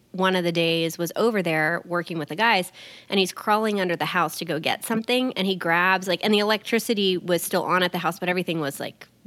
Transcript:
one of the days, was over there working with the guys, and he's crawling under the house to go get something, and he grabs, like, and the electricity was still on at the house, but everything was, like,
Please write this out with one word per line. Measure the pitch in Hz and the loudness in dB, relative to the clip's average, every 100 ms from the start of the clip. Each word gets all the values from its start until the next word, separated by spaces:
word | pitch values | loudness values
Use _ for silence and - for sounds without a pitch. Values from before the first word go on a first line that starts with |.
| _ | _
one | 180 190 185 | 0 2 2
of | |
the | 170 | 2
days, | 170 165 165 165 160 | 2 2 2 -2 -2
was | 170 - | -4 0
over | 220 214 | 0 0
there | 170 160 156 170 | 0 0 0 -2
working | 175 175 165 160 | -4 -4 -4 -6
with | 147 | -6
the | 156 | 0
guys, | 233 202 180 - - - - | 2 2 0 -10 -20 -20 -2
and | 202 | 0
he's | 185 | 0
crawling | - - 214 220 208 | 0 0 2 2 0
under | 180 170 | 0 0
the | |
house | 156 185 156 - | 0 0 0 -2
to | |
go | 170 156 | -4 -2
get | 139 - | -2 -2
something, | - 220 226 247 254 | -2 -4 0 0 0
and | - 190 | 0 -2
he | 185 | 0
grabs, | 170 170 180 190 185 | 0 2 4 2 0
like, | 175 | 0
and | 214 | 2
the | 208 | 2
electricity | 208 220 - 233 - 208 196 180 | 2 0 0 -2 0 0 2 0
was | 175 170 | 0 0
still | - 185 | 0 -2
on | - 180 | 2 2
at | 180 | 2
the | 175 | 0
house, | 165 175 | -2 -2
but | 180 | -2
everything | 180 180 165 | -2 -2 -2
was, | 143 - | -2 -4
like, | 123 - - _ | -8 -10 -20 _